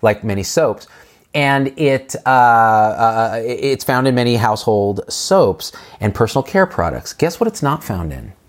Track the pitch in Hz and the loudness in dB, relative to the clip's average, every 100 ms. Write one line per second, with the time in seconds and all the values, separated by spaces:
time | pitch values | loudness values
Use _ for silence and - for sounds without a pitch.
0 | 113 104 110 98 95 - 151 101 - - | 0 0 -4 -6 -2 0 0 -2 -10 -20
1 | - _ _ 151 139 139 135 135 151 135 | -20 _ _ -2 0 0 0 0 0 0
2 | - - - 131 123 117 113 110 107 - | -4 -6 2 4 6 6 4 4 2 2
3 | 113 113 113 113 113 123 139 131 - 127 | 0 2 -2 -2 -6 -4 -2 -2 0 0
4 | 135 123 120 117 113 107 - 104 101 98 | 2 2 2 2 0 0 0 0 0 -2
5 | - - - 190 123 92 - - - - | -8 -10 0 2 2 0 -8 -16 -20 -6
6 | 104 - 113 135 135 196 190 - 85 60 | -4 0 0 0 -2 0 0 0 -4 -4
7 | - - 160 175 226 214 143 156 - 185 | -10 -4 -4 0 -4 -2 -4 -4 -6 -6
8 | 165 135 113 - | -6 -10 -14 -20